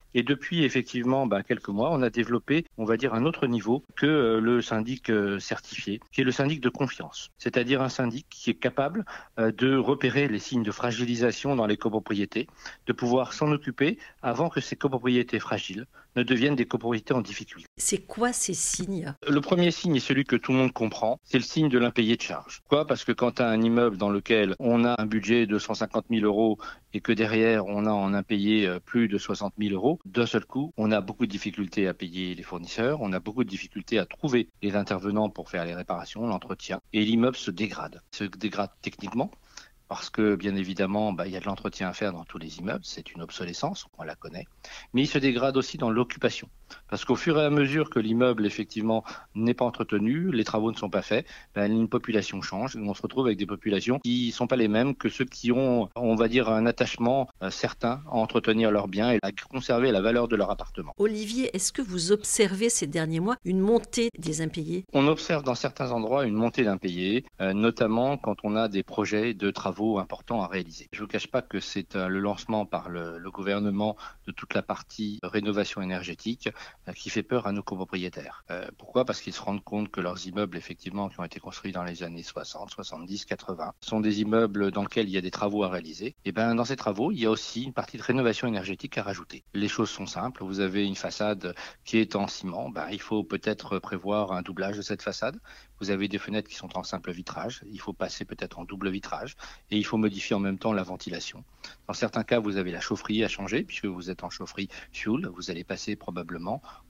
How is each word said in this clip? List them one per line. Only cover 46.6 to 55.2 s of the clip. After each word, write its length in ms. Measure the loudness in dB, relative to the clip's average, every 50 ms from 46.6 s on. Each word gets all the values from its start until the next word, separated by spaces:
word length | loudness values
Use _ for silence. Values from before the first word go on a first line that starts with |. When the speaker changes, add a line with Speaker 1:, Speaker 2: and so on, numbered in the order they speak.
| -20 -20 -20 -20 -10 -8
Speaker 1:
Parce 160 | -8 -6 0
qu'au 120 | 0 0
fur 220 | 2 4 4 4 6
et 60 | 6
à 60 | 6
mesure 400 | 6 6 6 4 4 2 0 2
que 80 | 2 2
l'immeuble, 480 | 2 4 4 6 6 6 6 4 2
effectivement, 580 | 0 2 -2 -6 -4 -4 -2 2 2 2 2 0 -4 -14 -14 -16 _ -4
n'est 180 | 0 2 2
pas 140 | 4 4 2
entretenu, 680 | 0 0 -2 -2 0 2 2 4 2 2 2 2 2
les 120 | 2 2 0
travaux 280 | 2 0 2 2 2
ne 40 | 0 -2
sont 100 | -4 -2
pas 140 | -2 -2
faits, 240 | 0 2 0 0 0 -4 -16 -20 -18 _ -2
ben, 160 | 0 2 2
une 200 | 4 2 2 2
population 500 | 0 -2 0 2 2 2 2 0 -6 -6
change, 340 | -6 -6 -4 -4 -4 -4 -6
et 40 | -6
on 160 | -4 -4 -4
se 80 | -4
retrouve 240 | -6 -4 0 2 2
avec 100 | 2 2
des 80 | 2 -2
populations 540 | -4 -4 -4 0 0 0 2 2 2 0 0
qui 340 | 2 0 2 2 2 0
sont 140 | 0 -2 0
pas 100 | 0 2
les 120 | 4 4 4
mêmes 260 | 4 4 4 2 0
que 160 | 0 -2 -4
ceux 160 | 0 -2